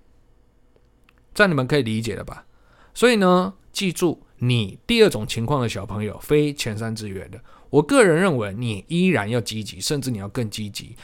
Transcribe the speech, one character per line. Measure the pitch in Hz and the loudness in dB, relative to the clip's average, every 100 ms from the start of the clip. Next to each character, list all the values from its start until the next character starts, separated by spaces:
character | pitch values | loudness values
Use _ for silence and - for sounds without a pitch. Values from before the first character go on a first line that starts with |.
| _ _ _ _ _ _ _ _ _ _ _ _ _ | _ _ _ _ _ _ _ _ _ _ _ _ _
这 | - | 2
样 | 202 | 4
你 | |
们 | 147 123 | 4 2
可 | 147 | 0
以 | |
理 | 117 110 | 0 -2
解 | 113 92 | -4 -8
了 | |
吧？ | 92 - - _ _ _ - | -10 -16 -20 _ _ _ -20
所 | - 240 | 2 4
以 | 226 | 4
呢， | 185 180 185 - _ | 4 4 2 -6 _
记 | - 196 | -4 -4
住， | 160 175 - _ _ | 0 -2 -2 _ _
你 | 123 120 101 - - | 0 0 -2 -8 0
第 | 233 | 4
二 | 208 | 4
种 | 110 107 | 4 -6
情 | - 117 | -4 -2
况 | 147 | -2
的 | 117 | -2
小 | 107 101 | -6 -8
朋 | 104 | -8
友， | 107 - | -8 -8
非 | - 151 151 | 0 2 2
前 | 143 120 107 | -2 -6 -6
三 | 113 110 | -8 -8
志 | 107 | -10
愿 | 95 123 | -12 -12
的， | - - - - | -18 -20 -20 0
我 | 139 | 2
个 | 151 269 | 4 6
人 | 202 156 | 6 6
认 | 190 135 | 2 0
为 | 104 98 | -2 -4
你 | 123 101 - | -6 -6 -4
依 | 170 185 | 0 2
然 | 139 101 | 2 0
要 | 120 | -2
积 | 104 110 | -4 -8
极， | 104 90 | -10 -8
甚 | - 147 | -6 -4
至 | 131 | -4
你 | 110 | -6
要 | 98 | -6
更 | - 113 | -6 -6
积 | - 104 | -6 -10
极， | - 92 - | -12 -16 -18